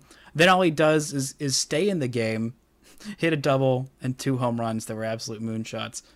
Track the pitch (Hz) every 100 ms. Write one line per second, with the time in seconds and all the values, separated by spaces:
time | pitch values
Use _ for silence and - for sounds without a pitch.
0 | - - - 143 180 185 180 151 156 156
1 | 151 139 135 - 143 131 - 151 202 185
2 | 123 117 110 110 117 - _ _ _ -
3 | 214 202 165 151 143 135 131 127 135 _
4 | 127 131 139 127 123 117 113 110 - 110
5 | 110 113 - 107 113 110 110 113 110 -
6 | -